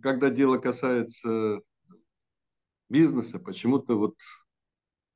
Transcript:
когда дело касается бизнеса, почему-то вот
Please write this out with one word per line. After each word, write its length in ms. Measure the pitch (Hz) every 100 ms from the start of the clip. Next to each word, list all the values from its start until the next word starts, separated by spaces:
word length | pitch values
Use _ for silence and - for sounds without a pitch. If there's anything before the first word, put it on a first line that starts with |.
когда 280 | 135 127 139
дело 280 | 120 135 127
касается 1000 | 127 113 127 120 113 - 117 113 107 101 _ _ _ - _ _ _ _ _ _ _ _ -
бизнеса, 480 | 135 160 123 - -
почему-то 580 | - 95 117 139 131 107
вот 180 | 107 - - - _ _ _ _ _ _ _